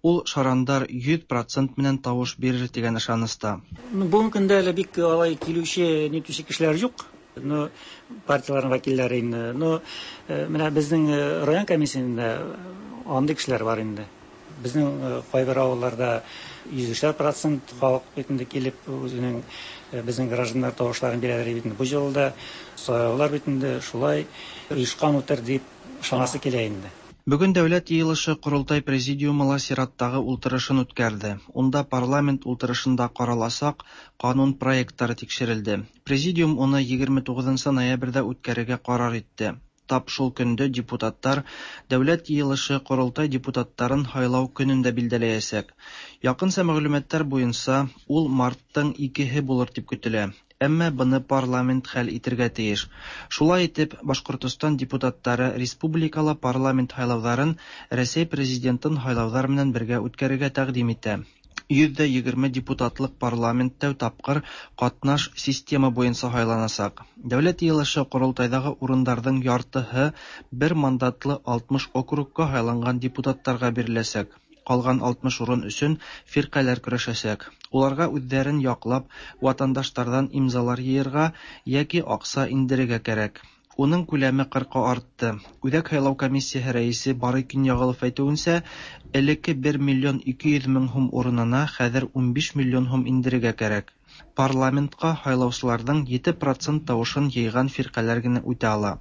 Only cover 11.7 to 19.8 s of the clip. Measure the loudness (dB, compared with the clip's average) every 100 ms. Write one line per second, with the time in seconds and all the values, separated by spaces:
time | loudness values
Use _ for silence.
11.7 | 2 2 0 -2 -2 -2 -2 -6 -10 -14
12.7 | -16 -16 -14 -4 0 0 0 -2 0 0
13.7 | -2 -2 -6 -10 -16 -20 -20 -20 -10 -4
14.7 | 0 0 0 -4 -6 -2 0 2 4 2
15.7 | 2 -2 -2 -2 -2 -4 -16 -16 -18 -10
16.7 | -6 -4 0 0 2 0 0 0 -2 -4
17.7 | 0 2 2 -2 -10 -4 -4 -4 -4 -4
18.7 | -6 -10 -8 -6 -4 -4 -4 -8 -16 -16
19.7 | -18